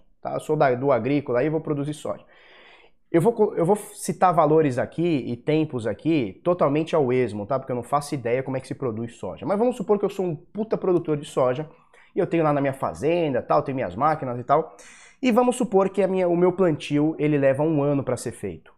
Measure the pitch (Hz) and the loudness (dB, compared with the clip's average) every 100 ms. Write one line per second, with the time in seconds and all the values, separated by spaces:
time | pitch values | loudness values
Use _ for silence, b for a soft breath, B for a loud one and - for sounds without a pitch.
0 | - _ - 139 - 156 139 123 139 123 | -20 _ -8 -6 -2 2 2 2 2 2
1 | 117 143 139 120 151 156 156 143 143 151 | 2 -2 0 0 0 -2 -4 -6 -6 -8
2 | - 101 - B B B B B B _ | -8 -10 -12 B B B B B B _
3 | _ 170 202 233 208 - 170 208 - - | _ 2 2 2 0 2 2 0 -2 -12
4 | - - 185 165 151 156 147 123 107 - | -8 2 2 4 6 6 4 0 -4 -2
5 | 170 147 107 120 - 156 156 127 110 101 | 0 0 -2 -6 -2 0 0 -4 -6 -4
6 | 147 160 107 - 175 175 156 151 160 165 | 0 0 0 -4 -2 0 2 0 0 0
7 | 127 127 120 104 101 131 - 123 - 143 | 2 2 0 -4 -4 -6 -4 -8 -2 -4
8 | 147 147 113 127 131 131 - 135 131 107 | -2 -6 -2 -2 -2 -6 -8 -8 -6 -6
9 | 117 - 98 85 120 196 247 240 190 202 | -10 -10 -12 -8 -4 0 0 -2 0 0
10 | 202 - 180 151 - 202 220 196 185 175 | 0 -2 -6 -6 -10 -8 -4 -2 2 0
11 | 165 151 151 - 127 131 151 b b b | 0 -4 -4 0 0 0 -6 b b b
12 | b - 190 165 156 147 139 127 117 80 | b -4 0 2 2 2 0 -2 -6 -2
13 | 139 175 160 123 - 156 147 131 101 90 | -2 0 0 -2 0 0 0 -4 -6 -2
14 | 147 151 131 123 120 147 - - B B | 0 0 -4 -6 0 0 0 -10 B B
15 | B B 254 226 247 240 240 190 196 190 | B B 2 4 2 2 2 2 2 2
16 | 185 190 180 170 180 180 180 147 - 147 | 0 2 2 4 2 4 2 0 -2 0
17 | 151 156 151 147 135 127 156 151 143 143 | 0 0 0 2 2 2 2 2 2 0
18 | 127 120 120 - 101 80 - | -2 -4 -4 -8 -8 -10 -16